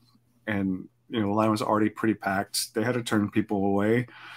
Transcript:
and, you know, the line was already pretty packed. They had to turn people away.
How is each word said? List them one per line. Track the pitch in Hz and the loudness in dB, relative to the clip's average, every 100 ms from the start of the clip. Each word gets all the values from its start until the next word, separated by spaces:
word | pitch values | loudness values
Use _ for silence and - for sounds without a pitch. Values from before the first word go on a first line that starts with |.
| _ _ _ _ - | _ _ _ _ -4
and, | 101 95 90 - _ _ | -2 0 -2 -8 _ _
you | 120 | -2
know, | 101 | 0
the | |
line | 107 110 | 2 2
was | 107 | 2
already | - 107 107 | 2 2 2
pretty | - 113 | 0 0
packed. | 101 98 98 - - - | 0 -2 -2 -2 -6 -4
They | 113 | -2
had | 117 | -2
to | 123 | -2
turn | 117 107 101 | 0 0 2
people | 110 107 104 | 0 -2 -2
away. | 98 101 104 120 123 - - | 0 0 2 0 -2 -10 -20